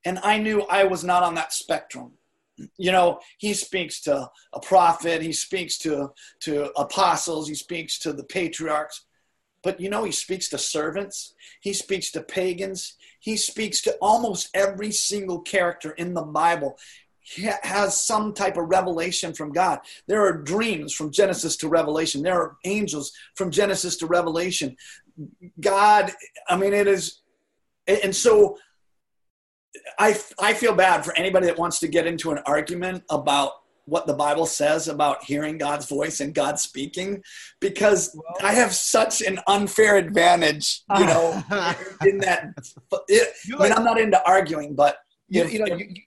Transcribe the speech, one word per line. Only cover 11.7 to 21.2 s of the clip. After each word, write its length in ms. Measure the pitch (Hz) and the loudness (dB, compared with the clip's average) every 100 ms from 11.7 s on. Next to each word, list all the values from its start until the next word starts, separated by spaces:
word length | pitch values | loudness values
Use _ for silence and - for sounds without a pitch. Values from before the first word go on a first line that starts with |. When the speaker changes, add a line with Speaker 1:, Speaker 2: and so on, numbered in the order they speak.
Speaker 1:
speaks 380 | 190 - 190 - | -8 -4 -6 -6
to 80 | 160 | -10
pagans, 760 | - - 185 175 196 185 - - - _ | -6 -4 -2 -4 -8 -8 -12 -16 -20 _
he 160 | - 214 | -6 -4
speaks 440 | - - 214 - | -4 -4 -4 -2
to 140 | - - | -2 0
almost 480 | 202 233 233 180 - | 2 2 2 -4 -6
every 360 | 185 196 190 214 | 0 0 0 -6
single 480 | - - 208 190 175 | -4 -2 -4 -6 -8
character 520 | - 202 175 175 156 | -2 0 0 -4 -12
in 220 | 156 175 | -8 -6
the 80 | 175 | -6
Bible. 560 | 151 151 165 131 135 - - - _ _ | -4 0 2 2 -4 -8 -20 -20 _ _
He 260 | - - 208 | -20 -8 -6
ha-, 120 | 196 | -4
has 420 | - 196 202 196 | -4 0 0 0
some 300 | - 214 214 | 0 0 -2
type 220 | 208 196 190 | -2 -2 -2
of 120 | 165 | 2
revelation 640 | 185 185 165 175 180 170 | 2 2 -2 -2 -4 -6
from 200 | 156 151 | -8 -6
God. 260 | 147 185 147 - - - | 0 0 0 -8 -20 -2
There 160 | 214 202 | 2 2
are 160 | 165 | 2
dreams 500 | 143 196 226 175 147 | -2 -2 0 -4 -6
from 200 | - 156 | -8 -4
Genesis 440 | 143 | 2